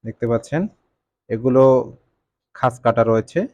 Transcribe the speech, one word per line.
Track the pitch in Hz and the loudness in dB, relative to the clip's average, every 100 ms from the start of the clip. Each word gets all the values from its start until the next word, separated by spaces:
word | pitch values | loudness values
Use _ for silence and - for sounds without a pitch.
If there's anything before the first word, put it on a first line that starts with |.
দেখতে | 117 - 120 | -14 -8 -4
পাচ্ছেন | 117 - 147 208 _ _ _ _ _ _ | -4 -4 -6 -6 _ _ _ _ _ _
এগুলো | 110 127 127 135 131 117 - _ _ _ _ _ - | -4 0 4 4 4 -2 -16 _ _ _ _ _ -4
খাস | 127 123 | -4 -2
কাটা | 117 117 | -2 0
রয়েছে। | 113 113 110 165 226 | 2 0 -2 -6 -6